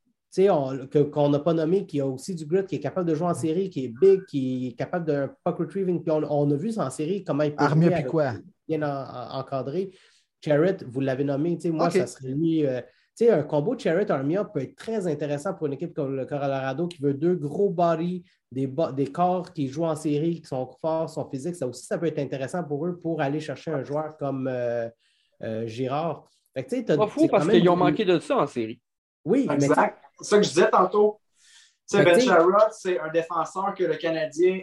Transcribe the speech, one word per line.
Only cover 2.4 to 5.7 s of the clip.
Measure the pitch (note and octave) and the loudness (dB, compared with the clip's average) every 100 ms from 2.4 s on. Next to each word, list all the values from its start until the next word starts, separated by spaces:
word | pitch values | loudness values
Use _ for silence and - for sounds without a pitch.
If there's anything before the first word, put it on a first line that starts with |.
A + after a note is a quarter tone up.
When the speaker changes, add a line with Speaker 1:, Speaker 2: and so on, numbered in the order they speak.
| D3+ | -4
Speaker 1:
grit, | F#3 F#3+ | -2 -2
qui | |
est | C#3+ | -6
capable | C3+ F#3 E3+ | -4 -4 -2
de | |
jouer | D3+ F3 | 0 0
en | D3 | -2
série, | D#3+ D#3+ F#3+ | -2 -2 -2
qui | C#3+ B2 | -4 -8
est | |
big, | A2+ G3 G3 F#3+ | 4 6 6 2
qui | C#3+ C3 B2+ B2+ | -4 -2 -2 -6
est | - | -6
capable | C3 F3+ D#3+ | -6 -4 -2
d'un | C#3+ C3+ - | -2 -2 -4
puck | F3 E3+ | -6 -4
retrieving. | D#3 | -4